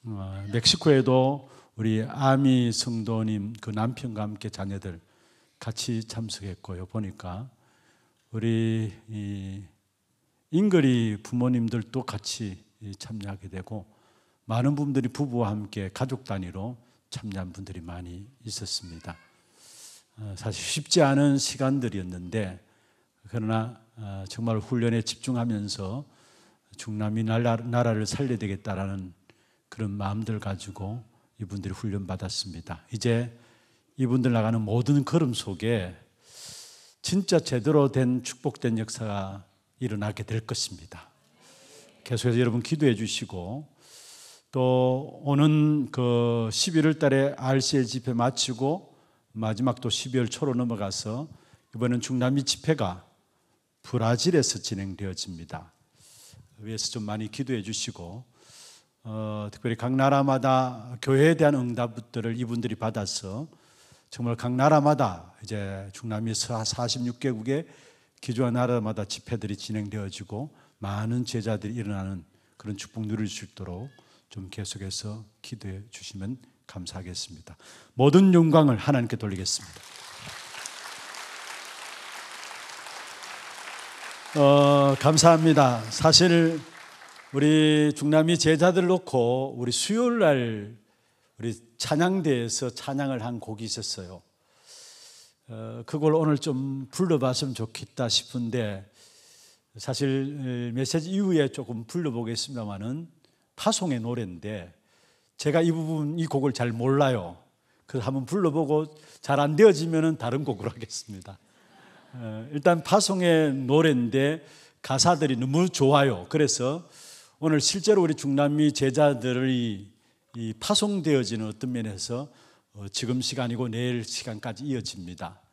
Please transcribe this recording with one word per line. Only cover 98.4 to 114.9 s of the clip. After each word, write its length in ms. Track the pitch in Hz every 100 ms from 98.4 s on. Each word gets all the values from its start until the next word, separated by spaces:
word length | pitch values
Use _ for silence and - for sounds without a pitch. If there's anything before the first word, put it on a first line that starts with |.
| 117 123 107 98 101 _ - _ _ _ _ _ _ 110
사실 920 | - 127 139 135 135 147 127 123 120 117
메시지 340 | 131 165 160
이후에 380 | 190 196 165 135
조금 380 | - 117 113 113
불러보겠습니다마는 1200 | 175 156 120 113 113 - 127 104 98 110 143 170 _ _ _ _ -
파송의 460 | 214 220 180 123
노래인데 720 | 113 123 101 85 104 104 85 _ _ _ _ _ _ -
제가 260 | 151 156
이 80 | 170
부분, 480 | 165 160 160 147 165
이 80 | 160
곡을 260 | 143 139
잘 180 | 123 120
몰라요. 640 | 113 127 139 135 120 85 - _ _ _ _ _
그래서 180 | 131 113
한번 220 | 135 127
불러보고 640 | 190 170 147 143 151 156 - - -
잘 180 | - 139
안 160 | 147 151
되어지면은 640 | 214 151 165 160 160 156
다른 240 | 117 135
곡으로 260 | 135 107 110
하겠습니다. 720 | 117 110 - - 98 95 92 _ _ _ - - - _
어, 340 | 127 117 110 117
일단 320 | 147 175 170
파송의 720 | - 202 196 190 175 160 151
노래인데 920 | 135 127 147 165 131 120 135 139 160 - - - _
가사들이 540 | -